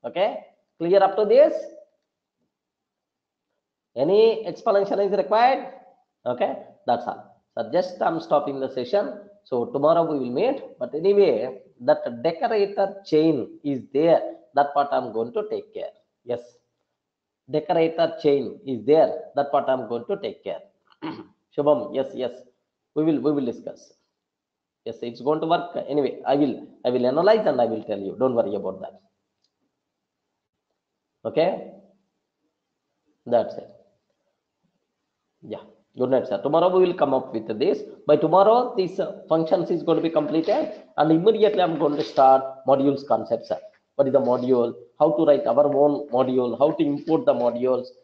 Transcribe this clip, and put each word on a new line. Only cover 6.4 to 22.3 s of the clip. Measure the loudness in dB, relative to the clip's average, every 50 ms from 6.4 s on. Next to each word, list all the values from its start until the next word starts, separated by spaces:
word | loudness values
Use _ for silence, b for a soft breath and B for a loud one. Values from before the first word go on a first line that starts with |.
| -4 -4 -4 -8 -14 -20 -20 _ _
that's | -2 -2 -2 -2
all. | -8 -10 -10 -16 _ _ _ _ _ _
So | -8 -8 -2 -2
just | -2 -2 -2 -4 -4
I'm | -2 -2 -2 -4
stopping | -2 0 0 0 0 -2 -6 -6
the | -6 -6
session. | -6 -8 -6 -2 -2 -2 -2 -4 -10 -14 -18 -20 -20 _ _
So | _ -4 -4 -4
tomorrow | -4 -4 0 2 4 4 4 2
we | 0 -2 -4
will | -4 -4
meet. | -2 -2 -2 -2 -2 -4 -10 -16 -10
But | _ -10 -8 -8
anyway, | -2 0 2 4 4 4 4 2 0 -2 -6 -8 -12 -20 _ _ _
that | 0 0 0 0 0 -8 -10 -4
decorator | -4 -4 -2 -2 -4 -2 0 0 0 0 0 -2 -2 -2 -4 -12 -6
chain | 0 2 4 4 4 2 0 -4 -8 -12 -10 -6
is | -6 -6 -6 -8 -4
there. | -2 0 4 4 4 2 2 -4 -12 -14 -20 _ _
That | -2 -2 0 0
part | -2 -2 0
I'm | -2 -4 -4 -4 -6
going | -6 -6 -4 -6
to | -8 -6 -6
take | -8 -10 -10 _ _
care. | -12 -12 -12 _ _ _ _ _ _ _
Yes, | -8 -8 -8 -8 -18 _ _ _ _ _ _ _ _ _ _ _ _ _ _ _ _ _ _ _ -4
decorator | -4 -4 -2 0 2 2 2 2 2 0 -2 -2 -2 0
chain | 2 2 2 2 0 -6 -10 -12 -8
is | -8 -8 -4 2
there. | 4 6 6 6 4 2 -8 -10 -6 -4
That | -4 -2 0
part | 0 -2 0
I'm | 0 -2 -2 -2
going | -8 -8 -8 -6 -8
to | -8
take | -6 -6 -10 -10 _ _
care. | -10 -10 -10 -14 _ _ _ _ _ _ _ -14
<clears throat> | -14 -12 -14 -18 _ _ _ _ _ _
Shubham, | 0 2 2 2 2 0 -4 -4
yes, | -4 -4 -4 -6
yes, | -6 -8 -8